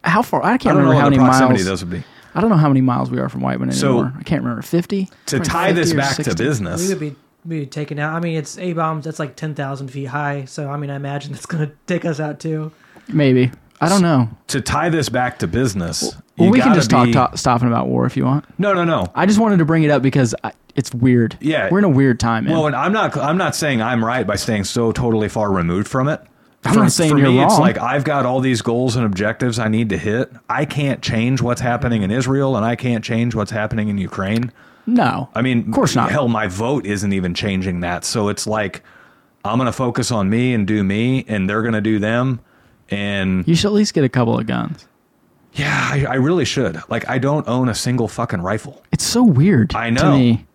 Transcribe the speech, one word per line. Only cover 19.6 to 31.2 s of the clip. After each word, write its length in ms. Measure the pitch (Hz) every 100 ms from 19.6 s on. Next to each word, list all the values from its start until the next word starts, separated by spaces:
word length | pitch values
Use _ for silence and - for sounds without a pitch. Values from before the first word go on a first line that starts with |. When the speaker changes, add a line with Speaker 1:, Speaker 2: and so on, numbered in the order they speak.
Speaker 1:
bring 180 | 156 165
it 60 | 151
up 100 | 143
because 340 | 131 143 120 -
I, 80 | 110 - _
it's 180 | - 127
weird. 440 | 120 131 120 113 -
Speaker 2:
Yeah. 280 | 143 151 95
Speaker 1:
We're 80 | 190
in 60 |
a 40 | 202
weird 300 | 131 135 117
time, 260 | 120 113
man. 80 | 127
Speaker 2:
Well, 140 | 165 151
and 80 |
I'm 180 | 123 165
not, 240 | 214 165 147
I'm 200 | 131 175
not 180 | 170
saying 260 | - 151 123
I'm 240 | 110 120
right 200 | 113 127
by 100 | 101
staying 280 | 104 - 107
so 280 | 95 123 117
totally 380 | 107 120 113 104
far 220 | 117 104
removed 360 | 95 85 90 107
from 200 | 135 135
it. 140 | - - _ _ _
Speaker 1:
I'm 100 | -
Speaker 2:
For, 40 | 214
Speaker 1:
not 100 | 190
saying 180 | - 160
Speaker 2:
for 80 | 147
Speaker 1:
you're 120 | 139
Speaker 2:
me, 120 | 127
it's 120 | 139
Speaker 1:
wrong. 80 | -
Speaker 2:
like, 180 | - -
I've 240 | 113 143
got 240 | 139 139 127
all 120 | 131
these 220 | 131 117
goals 340 | 120 117 127
and 80 | 117
objectives 540 | 113 92 104 113 127 113
I 100 | 110
need 220 | 110 113
to 80 | 85
hit. 340 | 107 113 - - -
I 180 | 120
can't 360 | 147 147 139 123
change 400 | - 113